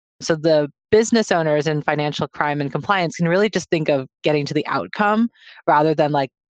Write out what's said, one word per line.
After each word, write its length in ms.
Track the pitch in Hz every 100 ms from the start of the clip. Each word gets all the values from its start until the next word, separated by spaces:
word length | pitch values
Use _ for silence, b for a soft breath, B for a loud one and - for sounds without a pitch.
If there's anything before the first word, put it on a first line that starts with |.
| _ -
So 160 | - 160
the 340 | 160 151 147 _ -
business 400 | 214 233 233 -
owners 340 | 180 160 151 156
in 160 | 151
financial 460 | 151 147 147 143 147
crime 340 | - 151 147
and 100 | 139
compliance 440 | 151 - 196 170 -
can 120 | 170
really 220 | 180 208
just 180 | 185 -
think 180 | 170 156
of 180 | 139 131 _
getting 240 | 156 151 139
to 80 |
the 120 | 147 -
outcome 600 | 135 90 - 208 214 233 B B B -
rather 300 | 151 156 151
than, 160 | 147
like, 180 | 143 135 _